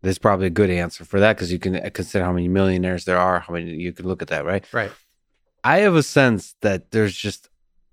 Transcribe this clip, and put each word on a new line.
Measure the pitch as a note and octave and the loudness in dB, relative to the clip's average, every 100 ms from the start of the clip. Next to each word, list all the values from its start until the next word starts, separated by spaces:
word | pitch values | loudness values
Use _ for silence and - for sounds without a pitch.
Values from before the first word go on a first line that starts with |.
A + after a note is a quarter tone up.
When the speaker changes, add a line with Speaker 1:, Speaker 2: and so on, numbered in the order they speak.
Speaker 1:
There's | F#2 F#2 | -4 0
probably | A2 G2 F#2+ | 0 2 0
a | |
good | E2+ G2+ | 2 2
answer | F2+ F2 - F2+ | 2 -2 -8 -6
for | G2 | 2
that, | G#2 G#2+ | 2 2
'cause | F2 | -4
you | F2+ | -4
can, | F#2+ F#2 | -2 -4
uh, | - | -6
consider | - F#2 G2+ F2+ | -8 -4 -2 0
how | |
many | F2+ F2 | 0 0
millionaires | F#2+ F#2+ F#2 F2+ F2+ F2+ | 2 2 2 0 -4 0
there | F2+ | 2
are, | F2+ F2+ | 2 0
how | E2+ | -4
many, | E2+ E2+ D#2+ | -10 -8 -8
you | F2 | -8
can | E2+ F2+ | -8 -6
look | F#2 | -6
at | F2 | -4
that, | D#2 D2 | -6 -2
right? | G2 - | -4 -4
Speaker 2:
Right. | A#2+ G2+ - _ _ _ _ _ _ | -6 -6 -10 _ _ _ _ _ _
Speaker 1:
I | B2+ E3 | 2 4
have | G#3 E3 | 4 4
a | |
sense | C#3+ - C3+ G#2+ - _ | 2 4 4 2 -4 _
that | G#2 F#2+ _ | -2 -2 _
there's | A2+ G#2+ F#2 | 0 0 -2
just | G#2 - _ _ _ _ _ | -8 -8 _ _ _ _ _